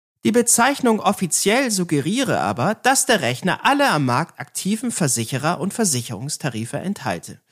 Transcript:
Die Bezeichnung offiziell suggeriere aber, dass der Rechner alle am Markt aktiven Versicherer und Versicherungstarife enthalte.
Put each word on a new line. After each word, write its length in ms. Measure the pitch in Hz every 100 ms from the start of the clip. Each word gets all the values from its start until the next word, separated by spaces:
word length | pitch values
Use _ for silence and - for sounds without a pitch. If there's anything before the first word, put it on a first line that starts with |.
| _ _ 226
Die 80 |
Bezeichnung 680 | 226 233 - 247 285 240 220
offiziell 720 | 185 202 175 - 196 240 262
suggeriere 680 | 196 175 147 139 233 240 98
aber, 340 | 85 104 160 220
dass 300 | 240 262 -
der 160 | 214
Rechner 440 | 120 123 185 - -
alle 240 | 285 269
am 140 | 160
Markt 380 | 131 123 170 -
aktiven 500 | - - 185 220 240
Versicherer 680 | - 147 123 113 131 151 175
und 120 | 185
Versicherungstarife 1000 | - 214 131 117 104 139 - 143 110 117 -
enthalte. 640 | 185 202 113 87 - - _